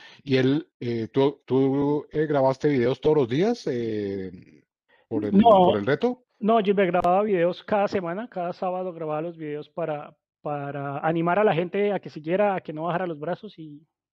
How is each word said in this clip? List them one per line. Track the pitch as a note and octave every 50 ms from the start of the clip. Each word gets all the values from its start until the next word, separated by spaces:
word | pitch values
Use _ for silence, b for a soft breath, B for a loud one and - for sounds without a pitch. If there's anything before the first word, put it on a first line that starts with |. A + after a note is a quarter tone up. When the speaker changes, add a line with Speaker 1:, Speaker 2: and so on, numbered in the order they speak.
| B B B B
Speaker 1:
Y | B C#3+ C3
él, | C3 B2+ C3 C#3 D#3 - - _ _
eh, | C3+ A#2+ A#2 A#2 A2+ G#2+
¿tú, | - C3+ C3+ D3 C#3+ - _
tú, | - B2+ C3 C3+ C3+ C3+ C#3 C#3 C#3+ D3 D3 - -
eh, | - D3+ D#3+
grabaste | D3+ D3 C#3 C3 C3+ C3+ - - D3+
videos | C#3+ B2+ A#2 B2 C3+ -
todos | - D3+ D#3
los | D3+ C3 G#2+
días, | B2 D3 F#3+ A3+ A#3+ - -
eh, | E3 C3 A#2+ A#2 A2+ G#2+ G#2+ G2+ G2 G2 G2 F#2+ F#2 F2 F2+ - - D#2 D2 _ _ _ _ _ b b b b _
por | A2+ A2 -
el, | G#2 G3+
Speaker 2:
No. | G3 A3 A#3
Speaker 1:
por | G#3+ F#3+ F3+ F3+ - -
el | G#2
reto? | - C#3+ - - B3 B3 - _ _ _ _
Speaker 2:
No, | G3+ G3+ A3+ A3+
yo | G3+ G3 G3+
me | G3 G3+
grababa | F3 F3 F3+ - F3 F3+ G3
videos | G#3+ A3 G3 F3 E3 F3 F3 - -
cada | - G#3+ G3+ G3+ -
semana, | - G3+ F3 E3 E3+ G3+ A#3+ -
cada | - F#3 F3 F3 F3
sábado | - G3 F#3 F3+ F#3 F#3 F#3 E3+
grababa | E3 E3 D#3 D3+ D3+
los | D#3+ F3 E3+
videos | D#3+ D#3+ D3+ D3 D3 D3 -
para, | _ F3+ E3 D#3 D3+ D3 D3+ - - _ _ _ _ _
para | - D3+ D3 D3 C#3+ C#3+ C#3 C#3+ C#3 C#3+ C#3 C#3+
animar | D3 D#3+ E3+ E3+ E3 E3+ F3 G3
a | G#3+
la | A3 D#3+
gente | D#3 F3+ F3 - G3 G#3 G3+
a | G3 F3+
que | - D3+
siguiera, | - E3+ C#3+ D#3 F3 F#3+ G#3 G#3 F#3+
a | F3+
que | - -
no | D#3 D#3 D#3+
bajara | F3 D#3+ F3+ F#3
los | F3 D#3+ C#3+
brazos | D3+ D#3+ F3 - - G#3 - -
y, | D#3+ D3+ D3 D3 D#3+ _ _ _ _ _